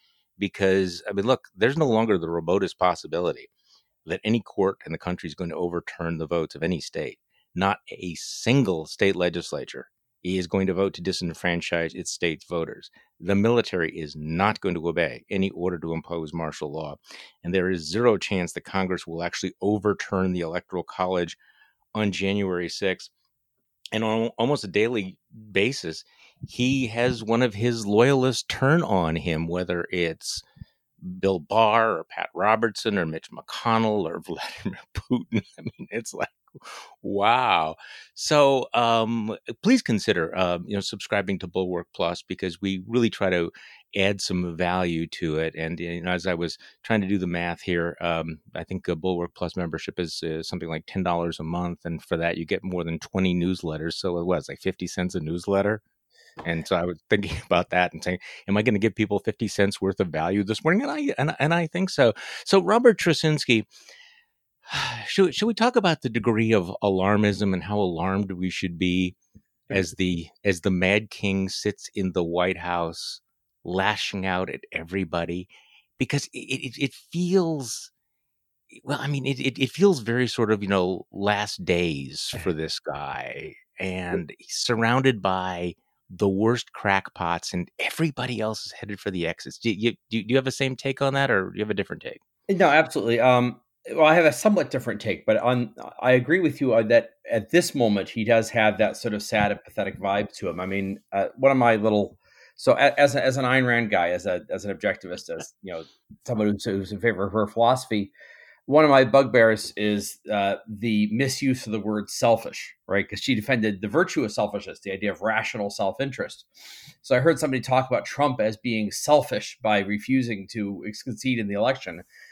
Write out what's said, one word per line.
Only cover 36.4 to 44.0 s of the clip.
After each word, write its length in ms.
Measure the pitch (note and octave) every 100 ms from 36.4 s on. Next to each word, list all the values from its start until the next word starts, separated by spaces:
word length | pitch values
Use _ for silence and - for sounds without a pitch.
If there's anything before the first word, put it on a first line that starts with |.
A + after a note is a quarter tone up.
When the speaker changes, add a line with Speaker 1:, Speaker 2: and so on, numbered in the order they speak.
| _ - - - - -
Speaker 1:
wow. 760 | G2+ G2 G#2 B2 B2 F2+ D#2+ D#2+ - - -
So, 520 | - - D3 C#3 C3+ -
um, 600 | A#2+ A#2 A#2 A2+ A#2 G#2+ G#2+ - -
please 200 | G3+ B3+
consider, 540 | - G#2+ - F2+ E2 F#2
uh, 220 | F2+ F2 F2+
you 80 |
know, 60 | G2+
subscribing 580 | - G#2 - G#2 F#2+ F#2+
to 60 | F2+
Bulwark 420 | F#2 F#2 F2 -
Plus, 280 | - E2+ F2
because 380 | - F#2 F#2 E2
we 220 | G2 F#2+ G2
really 240 | A#2+ A#2
try 200 | - G2
to 200 | F2+ E2+ - - - _
add 240 | G2+